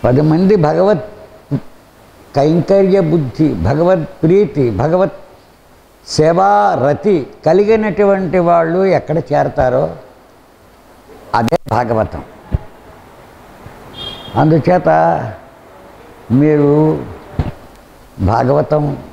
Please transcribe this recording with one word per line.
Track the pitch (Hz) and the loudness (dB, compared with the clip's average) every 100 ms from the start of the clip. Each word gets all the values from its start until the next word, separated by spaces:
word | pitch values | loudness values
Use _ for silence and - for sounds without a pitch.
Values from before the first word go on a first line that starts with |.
పది | 113 131 | 2 2
మంది | 151 156 190 208 | 2 2 2 2
భగవత్ | 151 160 190 208 - - - - - 143 - - _ _ - - - 139 | 2 2 2 0 -4 -18 -20 -20 -10 -10 -10 -20 _ _ -20 -20 -8 -2
కైంకర్య | 147 170 - 196 190 196 | 2 0 2 2 4 2
బుద్ధి, | 165 165 131 - 156 | 2 -2 -2 0 0
భగవత్ | 123 82 143 170 185 151 | 0 -2 0 2 0 -2
ప్రీతి, | - 160 190 202 147 123 | -2 2 2 2 0 -2
భగవత్ | 95 143 180 196 - - - - _ _ - _ _ - | 0 -2 0 -2 -4 -20 -20 -20 _ _ -20 _ _ -8
సేవారతి | - 156 170 196 208 202 165 131 147 208 180 120 - 151 | 0 2 2 2 2 2 0 -2 -2 0 -2 -2 -6 0
కలిగినటువంటి | 180 208 220 214 175 202 196 190 180 | 2 2 2 0 0 2 2 0 0
వాళ్ళు | 170 170 165 175 | 2 2 2 0
ఎక్కడ | 190 156 - 156 | 0 0 -2 -4
చేరతారో | - 147 143 127 127 127 160 - - - - - _ _ - - - - - - - | -2 -2 -2 0 0 0 -2 -6 -18 -20 -20 -20 _ _ -20 -20 -20 -20 -20 -20 -6
అదే | 113 113 - - | -2 -2 -4 -2
భాగవతం. | 113 117 113 104 76 - - - - - - - - - - - - - - - - - - - - - | -4 -2 -2 -2 -6 -16 -20 -8 -8 -8 -20 -20 -20 -20 -20 -20 -20 -20 -20 -20 -20 -20 -18 -16 -16 -8
అందుచేత | - 151 160 151 180 165 160 165 165 117 - - - - - - - - - - | -2 2 2 2 0 2 2 0 -2 -6 -14 -20 -20 -20 -20 -20 -20 -20 -20 -2
మీరు | 123 151 151 143 147 156 156 - - - - - - - - - - - - | 2 2 2 2 2 2 -2 -8 -16 -12 -8 -8 -8 -20 -20 -20 -20 -20 -4
భాగవతం | 95 113 123 143 151 151 147 131 - | -2 0 0 0 0 -2 -2 -6 -14